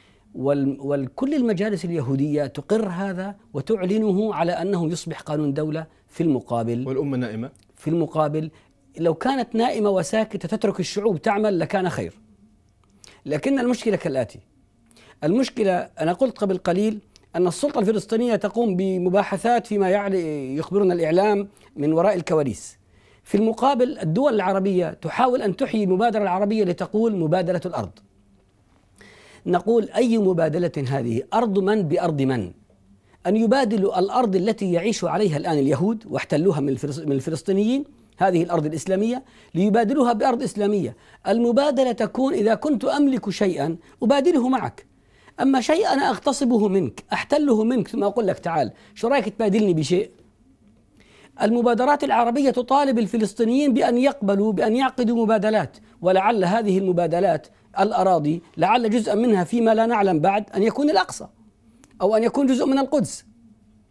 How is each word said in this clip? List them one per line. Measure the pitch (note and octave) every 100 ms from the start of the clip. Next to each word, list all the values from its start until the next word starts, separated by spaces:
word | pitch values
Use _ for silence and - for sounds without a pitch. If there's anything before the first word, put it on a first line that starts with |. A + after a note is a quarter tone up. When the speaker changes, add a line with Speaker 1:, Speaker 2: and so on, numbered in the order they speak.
| _ _ _ -
Speaker 1:
وال-، | C3+ C#3+ C3+ C3+
وكل | C3+ C#3+ C3 - C4
المجالس | D4+ A#3+ F3+ G#3+ F#3+ E3+
اليهودية | E3+ B2+ C3+ D3 D3 C3+
تقر | - - A3 G#3+
هذا | F3 G3 F3+ F#3+ G3 _
وتعلنه | C#3 C3+ A3 F3+ G#3+ G#3+ F#3+ A3
على | D#3+ E3+
أنه | F3 F3+ G3 D#3+
يصبح | E3+ E3 D#3
قانون | - D3+ D3
دولة. | C#3 D#3 D#3 D#3+ _ _
في | -
المقابل، | E3 C3 - A#2 A#2 A#2+ C3
Speaker 2:
والأمة | C3 C#3+ B2+
نائمة. | A#2+ A2 B2+ - _ _
Speaker 1:
في | -
المقابل، | E3+ D#3 D#3 D3+ D3+ D#3+ - _ _ _ -
لو | E3
كانت | D#3+ B3+ C4+ A#3 A3+
نائمة | A#3+ A3+ G#3
وساكتة | F#3+ E3+ A3 A3 G3+ E3
تترك | A3 G3+ F#3+
الشعوب | E3+ G3+ G#3+ E3
تعمل | A3+ G#3 G#3+ F3+
لكان | D#3+ G3+ F3+
خير. | B2 F2 - _ _ _ _ _ _ _ _ - - -
لكن | D3 C4+ C#4
المشكلة | A#3+ B3 A3+ F#3+
كالآتي، | D#3+ C3+ A2+ - _ _ _ _ _ _ - -
المشكلة | D3+ A3 C4 - G3+
أنا | F3 - - D#3
قلت | F3+ C4 -
قبل | G3+ F#3
قليل | - F3 G#3+ G#3+ _ _ _ E3
أن | F3+
السلطة | D#3+ D4 C#4
الفلسطينية | G3 G#3+ - A3+ A#3+ G#3+
تقوم | G3+ A3+ A#3 F3+
بمباحثات | F#3+ F#3 F3+ F#3+ G3 F#3+ A#3 A#3+ A#3
فيما | G#3 F#3+
يعل-، | G3+ G3+ F#3+ D#3+ D3 C3 C#3+
يخبرنا | D#3 G3 F#3+
الإعلام | F3 D#3+ F3 G#3 G3+ G3+ _ - -
من | D3
وراء | D#3+ F#3 F#3
الكواليس. | D#3+ D#3+ C#3 G#2 - - _ _ _ _
في | - G3+
المقابل | A3 A3 C4 C4+ B3 -
الدول | E3 E3+ C#4+ G#3+
العربية | F#3 G3 F#3+ F#3 E3 -
تحاول | D#3+ - B3+ B3
أن | G#3 F3+
تحيي | C4+ A3
المبادرة | G3 F#3 A#3 G#3+
العربية | G3 F#3 G3+ A3
لتقول | F#3+ E3+ F#3 G#3+ A3+ G3+
مبادلة | D#3+ F3+ F3 F3 F3+
الأرض. | D3+ F2+ - _ _ _ _ _ _ _ _ _ _ - - - - -
نقول | F3 G3 A#3 G3+
أي | G#3+ B3 A3+
مبادلة | F#3+ F3 D#3+ D#3 F3 D#3 B2+
هذه؟ | C#3 A#2+ A2+ -
أرض | G#3+ A#3 G3
من | F#3+ G#3+
بأرض | E3 F3 F3 D3
من؟ | C3+ B2+ F#2 - _ _ _ - _ _ F3
أن | G#3+
يبادلوا | A3+ C4 B3+ G#3+ F#3+ -
الأرض | G3 B3 A#3+ F#3
التي | G3+ A3 F#3+
يعيش | E3+ G3+ G3+
عليها | E3+ E3 G#3 D3
الآن | F3+ D3+
اليهود | C3+ C3 F#3 A3+ -
واحتلوها | C3+ - D3+ F#3 D3+
من | C#3 B2+
الفلس-، | C#3+ D3
من | D3+
الفلسطينيين، | C#3 D3 D#3+ - F#3+ G#3+ C4 D4 - _ -
هذه | F#3+ F3+
الأرض | E3+ F3 D3+
الإسلامية، | D#3 - F#3+ A3 B3 - - - D#3+
ليبادلوها | G#3 G#3+ G#3+ C#4+ B3
بأرض | A3 C4+ A#3+
إسلامية. | A#3 G#3 G3+ G#3 C3 - - - -
المبادلة | A3+ A#3 A#3 C#4+ C4 B3+
تكون | A#3 G#3+ - C4
إذا | - G#3 A3
كنت | D4+ B3 B3+
أملك | C#4+ C#4+ B3+ G#3
شيئا | - G3+ D3+ C#3+ E3 - -
أبادله | A3+ C#4+ C#4+ D#4 B3+
معك، | C4 - - - _ _ _ - -
أما | C4+ C4+
شيء | A3+ D#4+ -
أنا | C4+ C#4+
أغتصبه | G#3 - B3+ B3+ A#3+ G#3
منك، | F#3+ C3+ - -
أحتله | - - D4 D4 A3
منك، | A3 B3+ -
ثم | A#3+
أقول | G4 B3 G3
لك: | -
"تعال، | E3+ E3 A#2+ - - -
شو | A#3
رأيك | C#4 G#3
تبادلني | - A3 G#3 G#3
بشيء؟" | D#3+ C#3+ F3 - - - _ _ _ _ _ _ _ _ - - -
المبادرات | G#3 A#3+ A#3+ A#3 B3+ D4
العربية | C#4 A#3 A#3 B3 C#4
تطالب | B3 A#3+ C#4 C#4 A#3+
الفلسطينيين | G#3 A#3 G#3 - A3+ C4 D4
بأن | A3 - A#3+
يقبلوا، | C4+ C#4 G3+ G3 G#3+
بأن | F#3 G#3+ A#3
يعقدوا | C4 - A#3 A#3 A3
مبادلات، | A3 G#3+ G#3+ C#3 - - -
ولعل | F3 F#3+ G3+ A3+ F3
هذه | A3 G#3 F#3
المبادلات | F#3+ F3 E3+ E3 F#3+ D#3 - _ _ -
الأراضي، | G#3 G3 F#3+ F3 D3 E3 - -
لعل | F3+ A#3 A3+
جزءا | A#3 G#3+ G3+
منها | A#3+ G3+
فيما | E3+ A#3+ A3+
لا | A3 A3+
نعلم | A#3 G3 D#3+
بعد | E3+ G3+ G3+ -
أن |
يكون | A3 A#3 D4
الأقصى | F#4 F#3 - G#3+ _ - _ _ _ - -
أو | F#3 A3
أن |
يكون | A3+ - C4+
جزء | B3+ C#4
من | C4+
القدس، | C4+ D4+ E3 - - _ - - _ _ _